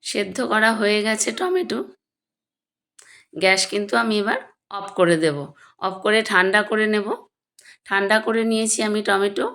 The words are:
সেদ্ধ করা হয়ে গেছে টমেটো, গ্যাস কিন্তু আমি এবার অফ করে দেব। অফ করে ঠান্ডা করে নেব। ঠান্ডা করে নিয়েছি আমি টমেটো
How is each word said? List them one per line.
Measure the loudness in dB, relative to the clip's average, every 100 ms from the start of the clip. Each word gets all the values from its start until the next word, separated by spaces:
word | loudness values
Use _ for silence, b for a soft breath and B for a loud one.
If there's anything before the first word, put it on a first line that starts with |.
সেদ্ধ | -8 -6 -6 -4 0
করা | 2 2
হয়ে | 2 2 2
গেছে | 0 -2 -2
টমেটো, | -2 -2 0 -2 -6 -8 -14 _ _ _ _ _ _ _ _ _ _ B B B
গ্যাস | -2 2 2 0
কিন্তু | -4 -2 0
আমি | 0 0
এবার | 0 -4 -6 _ _
অফ | -12 -10
করে | 0 4 4
দেব। | 2 -2 -10 -16 b b
অফ | -6 -4
করে | 0 0
ঠান্ডা | 2 2 4 2
করে | 2 0 0
নেব। | 0 -2 -8 -10 _ _ _ B B
ঠান্ডা | -4 -2 2 2
করে | 2 0
নিয়েছি | 0 0 0 0
আমি | 0 -2
টমেটো | 0 2 0 0 -4